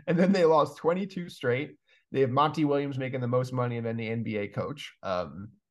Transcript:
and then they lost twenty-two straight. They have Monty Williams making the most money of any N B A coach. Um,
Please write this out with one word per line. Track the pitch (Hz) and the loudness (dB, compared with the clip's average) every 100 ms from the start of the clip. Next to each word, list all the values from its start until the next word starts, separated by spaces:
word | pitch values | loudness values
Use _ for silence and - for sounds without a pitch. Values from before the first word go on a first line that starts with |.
| - | 0
and | 170 | 4
then | 185 | 4
they | 196 165 | 6 6
lost | 156 147 - | 6 4 0
twenty-two | - 180 196 - 175 | -2 -2 -2 -8 -12
straight. | - 131 123 147 - _ _ _ | -4 -2 0 -2 -12 _ _ _
They | 131 | 0
have | 135 | 2
Monty | 127 151 151 | 2 2 2
Williams | 147 143 143 131 | 0 0 -2 -4
making | 131 127 | -4 -4
the | 120 | 0
most | 127 127 | 0 0
money | 123 123 120 | -2 -2 -2
of | 117 | -4
any | 113 110 | -4 -4
N | 117 | -4
B | 107 107 | -4 -4
A | 104 | -4
coach. | - 90 151 - - | -6 -6 -8 -14 -12
Um, | 95 90 85 76 104 _ _ | -6 -4 -4 -8 -16 _ _